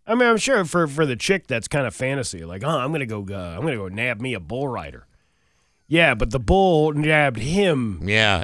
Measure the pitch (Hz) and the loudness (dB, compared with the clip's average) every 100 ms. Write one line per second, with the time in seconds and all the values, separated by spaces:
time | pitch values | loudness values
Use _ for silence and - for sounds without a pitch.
0 | - 240 240 220 262 233 165 175 156 143 | -2 2 4 4 2 2 2 0 0 0
1 | 147 113 - 196 - 117 - 151 120 - | 0 0 0 0 0 -4 -2 -2 -2 -2
2 | 131 139 - 87 82 95 135 147 135 160 | -4 -2 -6 -8 -10 -6 -4 -2 -2 -4
3 | 120 107 98 98 87 82 156 113 95 101 | -4 -6 -8 -8 -8 -6 -6 -6 -6 -6
4 | 123 107 131 104 78 127 139 107 73 64 | -4 -4 -6 -6 -6 -6 -4 -6 -10 -16
5 | - _ _ _ _ _ _ _ - 160 | -20 _ _ _ _ _ _ _ -2 2
6 | 156 110 110 127 110 190 190 156 156 147 | 4 2 0 -2 2 4 6 4 2 2
7 | 151 151 143 110 139 196 190 139 113 82 | 2 2 2 0 -2 2 2 2 -2 -4
8 | 90 110 107 90 | 0 4 4 2